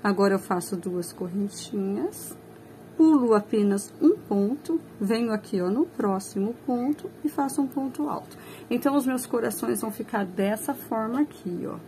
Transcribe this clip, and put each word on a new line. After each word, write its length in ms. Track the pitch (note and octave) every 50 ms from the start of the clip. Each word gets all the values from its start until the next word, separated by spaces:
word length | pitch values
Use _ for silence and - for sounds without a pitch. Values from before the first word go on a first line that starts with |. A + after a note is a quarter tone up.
| -
Agora, 300 | G#3 G3+ F3+ G3 G3+ G3
eu 60 | F#3+
faço 360 | F#3+ - F#3+ F3+ E3+ - -
duas 380 | F3+ E3+ F#3+ F3+ F3+ F3 F3 -
correntinhas, 1200 | - F#3 F3+ F3 G3+ G3+ G3+ - - - - - G3+ G3 F#3+ G3 G#3+ C4+ G4 - - - - - - - - - - - - - - - - - -
pulo 360 | D#4+ D#4+ D#4 C#4+ B3 A#3 A3
apenas 600 | G#3 G3+ - - A3 G#3 G3+ G3 G3+ G3+ - - -
um 140 | - D4+ G#4
ponto, 640 | - - - G#3 G3+ G3+ G3+ B3+ D4 - - E4 D#4+ - - - -
venho 320 | G#3 F#3+ A3+ A3+ A#3+ A#3 A3
aqui, 260 | G#3+ G#3+ - - F#3+
ó, 100 | F3+ F3+
no 160 | G3+ B3 E4+
próximo 720 | - - - A3 G3+ F#3+ F#3+ G3 - - G3+ G3 G#3+ A#3+ - -
ponto 440 | - B3 A#3+ B3 C4+ D4 - - F#4+ - - -
e 40 | D4+
faço 320 | - - C#4 C4+ C4+ -
um 60 | C#4 C4
ponto 400 | - C#4+ C4+ C4+ B3+ - D4 D4
alto. 300 | - - - - - - - - - - - -
Então, 260 | A#3 A#3+ - C#4 C4+
os 100 | C#4+ B3+
meus 200 | C4 C4 B3+ B3
corações 560 | - - A#3+ A3+ A#3 G#3 - - A#3 A#3+ G3+
vão 100 | A3+ A3
ficar 340 | G#3 - G#3+ - - G#3+ G3+
dessa 480 | F3+ F#3 F#3 G3 G3 G#3 A3 - - C4+
forma 460 | B3 - - A#3+ A3+ A3 A3 A#3 C4+
aqui, 480 | D4 D4 - - - F3+ F3 F3 B2+ A#2+
ó. 80 | - - -